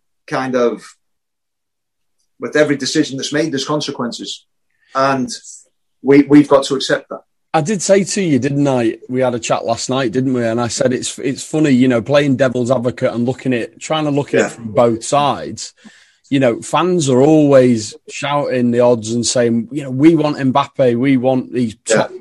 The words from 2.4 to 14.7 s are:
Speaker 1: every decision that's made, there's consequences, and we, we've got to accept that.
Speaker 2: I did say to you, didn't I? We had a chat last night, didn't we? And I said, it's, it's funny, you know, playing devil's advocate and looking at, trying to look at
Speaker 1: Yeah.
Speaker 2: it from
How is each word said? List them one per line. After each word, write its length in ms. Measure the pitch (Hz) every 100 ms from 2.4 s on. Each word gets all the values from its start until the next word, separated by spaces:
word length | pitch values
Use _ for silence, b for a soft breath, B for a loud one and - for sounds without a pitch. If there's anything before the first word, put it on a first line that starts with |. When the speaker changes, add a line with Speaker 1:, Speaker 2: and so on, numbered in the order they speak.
| 123 147
Speaker 1:
every 200 | 143 135
decision 420 | 131 156 147 135
that's 160 | -
made, 180 | 147 160
there's 140 | 135 -
consequences, 800 | 151 143 - 117 107 98 - _ _ _ _ _
and 360 | 135 135 131 120 - - - _ _ _ _
we, 220 | 127 143
we've 260 | 139 147 139
got 160 | 139 -
to 100 | 131
accept 340 | - 147 -
that. 120 | - _ _ _
Speaker 2:
I 80 | 160
did 200 | 151 202
say 220 | - 196
to 180 | 185 208
you, 160 | 180 131
didn't 280 | 139 143 139
I? 320 | 127 113 - -
We 120 | 127
had 120 | 127
a 60 | 120
chat 260 | - 131 107
last 240 | 113 -
night, 220 | 131 127
didn't 220 | 131 131
we? 120 | 123 113
And 160 | 117
I 60 | 120
said, 260 | - 127
it's, 240 | 123 113 -
it's 260 | 143 120
funny, 280 | - 156 151
you 160 | 123 127
know, 140 | 117
playing 340 | 104 147 147 127
devil's 340 | 131 123 120
advocate 420 | 127 120 113 131
and 140 | 117 120
looking 280 | 123 131
at, 260 | 117 - -
trying 240 | - 156
to 80 | 151
look 220 | 139 -
at 60 | -
Speaker 1:
Yeah. 60 | 214
Speaker 2:
it 40 |
from 220 | - 113